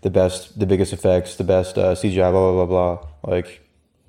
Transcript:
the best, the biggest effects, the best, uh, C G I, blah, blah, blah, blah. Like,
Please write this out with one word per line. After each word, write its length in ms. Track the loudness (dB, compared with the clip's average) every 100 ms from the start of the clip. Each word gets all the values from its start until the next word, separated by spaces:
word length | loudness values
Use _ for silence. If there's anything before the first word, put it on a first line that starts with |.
the 80 | -2
best, 500 | 2 2 0 -14 -6
the 60 | 0
biggest 280 | 2 0
effects, 420 | -2 0 0 0 -8
the 80 |
best, 340 | 0 0 0 -2
uh, 160 | 0
C 180 | 0 -2
G 100 | 0
I, 100 | 2
blah, 200 | 2 2
blah, 140 | 2 0
blah, 300 | 0 0 -4
blah. 120 | -10 -14 -6
Like, 300 | -4 -6 -14 _ _ _ _